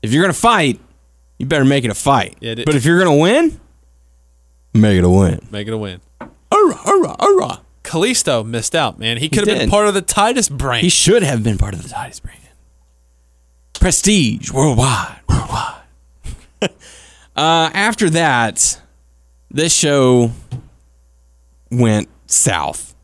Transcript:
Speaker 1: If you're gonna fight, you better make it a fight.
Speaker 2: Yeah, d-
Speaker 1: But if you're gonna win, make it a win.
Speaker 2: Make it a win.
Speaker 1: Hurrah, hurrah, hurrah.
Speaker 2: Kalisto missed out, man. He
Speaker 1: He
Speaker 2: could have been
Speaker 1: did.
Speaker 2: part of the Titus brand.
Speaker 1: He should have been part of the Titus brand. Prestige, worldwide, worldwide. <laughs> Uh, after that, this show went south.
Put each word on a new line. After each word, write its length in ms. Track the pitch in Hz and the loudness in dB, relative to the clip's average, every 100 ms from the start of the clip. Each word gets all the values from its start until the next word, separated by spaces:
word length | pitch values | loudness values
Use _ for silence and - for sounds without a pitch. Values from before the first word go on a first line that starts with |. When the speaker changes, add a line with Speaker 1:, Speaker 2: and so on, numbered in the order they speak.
Speaker 1:
If 100 | 107 | 0
you're 100 | 135 | 0
gonna 100 | 185 | 0
fight, 460 | - 233 220 147 120 _ _ _ _ _ _ | 2 2 4 2 -2 _ _ _ _ _ _
you 80 | 131 | -4
better 180 | 151 | 2
make 200 | 135 143 | 2 2
it 60 | 120 | 0
a 40 | |
fight. 420 | 101 - 135 95 - | -4 0 0 0 -10
Speaker 2:
Yeah, 140 | 113 | -12
d- 80 | 113 | -6
Speaker 1:
But 120 | 156 147 | -2 0
if 80 | |
you're 140 | 127 170 | 2 2
gonna 160 | 185 147 | 4 4
win, 420 | 165 262 330 - _ _ _ _ _ _ _ _ _ _ _ | 4 4 2 -2 _ _ _ _ _ _ _ _ _ _ _
make 240 | 110 107 95 | 2 4 4
it 60 | |
a 60 | 87 | 4
win. 300 | 92 92 - - | 4 2 0 -8
Speaker 2:
Make 160 | 104 104 | -14 -10
it 60 | |
a 60 | 110 | -8
win. 220 | 104 90 _ _ - _ _ | -10 -14 _ _ -20 _ _
Speaker 1:
Hurrah, 240 | 403 392 220 | 2 2 0
hurrah, 320 | - 392 185 - | 0 0 0 0
hurrah. 400 | 339 392 - - _ _ | 2 2 0 -8 _ _
Speaker 2:
Kalisto 640 | - 165 208 247 - 123 110 | -8 -2 -2 -2 0 -2 -2
missed 300 | 117 107 165 | -6 -4 -2
out, 220 | 131 - | -2 -4
man. 180 | 110 117 | -6 -4
He 80 | |
Speaker 1:
He 40 | 151 | -2
Speaker 2:
could 80 | 151 | -2
have 180 | 208 208 | 0 0
been 0 | - | 0
Speaker 1:
did. 40 | |
Speaker 2:
part 180 | 202 208 | 2 2
of 60 | |
the 80 | 196 | 0
Titus 460 | 185 - 208 262 - | -4 0 0 0 -2
brand. 340 | 139 135 120 | -4 -4 0
Speaker 1:
He 60 | 175 | 0
should 340 | - - 226 | 2 2 2
have 180 | 170 123 | 2 -2
been 160 | 110 98 | -2 -2
part 160 | 104 | -4
of 80 | 92 | -4
the 60 | - | -12
Titus 320 | - - - | -12 -12 -16
brand. 160 | - - - _ _ _ _ _ _ _ _ _ _ _ _ | -20 -20 -20 _ _ _ _ _ _ _ _ _ _ _ _
Prestige, 760 | - 185 - 190 208 123 107 - | -2 0 2 2 2 2 -2 -6
worldwide, 720 | - 147 120 131 110 - - - | 0 0 2 0 -2 -6 -12 -4
worldwide. 460 | - - - - - _ _ _ _ - - - _ | -4 -2 -8 -8 -12 _ _ _ _ -18 -18 -20 _
<laughs> 80 | 196 _ - - - _ _ - | -8 _ -20 -20 -20 _ _ -2
Uh, 340 | 156 165 160 | 0 2 0
after 380 | 180 208 226 180 | -2 -2 0 0
that, 680 | 160 160 127 113 - - - _ _ _ _ _ _ _ | 2 2 2 0 -2 -4 -4 _ _ _ _ _ _ _
this 240 | 135 165 | -4 -2
show 600 | - 156 143 127 123 117 117 - - - _ _ _ _ _ _ _ _ _ _ | 0 2 2 4 4 2 -4 -14 -16 -16 _ _ _ _ _ _ _ _ _ _
went 380 | 123 117 107 - _ _ | 0 2 2 -2 _ _
south. 680 | - - 90 73 78 - - | -2 0 -2 -4 -8 -14 -20